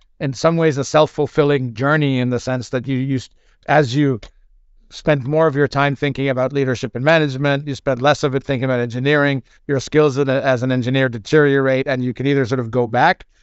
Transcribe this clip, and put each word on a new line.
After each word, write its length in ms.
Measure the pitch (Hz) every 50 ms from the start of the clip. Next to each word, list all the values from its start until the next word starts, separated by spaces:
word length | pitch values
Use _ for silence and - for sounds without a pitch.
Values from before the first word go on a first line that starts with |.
| _ _ _ _
in 140 | 156 139 131
some 240 | - - 160 170 165
ways, 200 | 160 160 135 139
a 60 | 135
self-fulfilling 920 | - - 156 156 147 - - 147 131 - - 147 143 143 139 131 123 110
journey 440 | 104 131 143 151 156 147 139 135 127
in 100 | 123 123
the 100 | 123 120
sense 300 | - - 127 127 113 -
that 180 | - 127 113 131
you, 100 | 135 127
you, 220 | 131 139 135 127 - - _ _ _ _ _ _ _ -
as 280 | 139 143 147 120 117
you 240 | 147 147 139 131 104 - - _ _ _ _ _ _ _ _ _ _ _ _
spend 360 | - - - 160 151 143 120
more 220 | 131 151 156 165 160
of 80 | 131
your 120 | 139 147 131
time 280 | - 139 143 143 139
thinking 340 | - - 143 127 - 135 139
about 240 | 131 123 127 131 143
leadership 420 | 143 139 131 127 110 - 117 -
and 100 | 120 127
management, 640 | 151 165 165 156 147 127 131 143 143 139 139 147 147
you 60 | 135
spend 280 | - - 143 131 120
less 200 | 123 143 147 -
of 140 | - 143 127
it 80 | 135 -
thinking 220 | - 139 123 131
about 140 | 131 127 123
engineering, 640 | 120 120 113 127 127 139 151 147 143 143 139 131 - _ _ _ _ -
your 120 | 143 135
skills 380 | - - - 151 151 151 127 131
in 100 | 143 135
a, 120 | 131 135
as 200 | 123 135 131 120
an 100 | 123 131
engineer 360 | 127 127 117 123 131 135 135 127
deteriorate, 800 | 117 113 101 - - 156 147 143 139 139 135 135 131 131 135 139
and 160 | 131 127 123
you 100 | 127 117
can 140 | - 127 139
either 180 | 143 139 131
sort 140 | 107 131 127
of 100 | 120 113
go 160 | 113 127 120
back 400 | 117 104 120 139 170 185 - - _ _ _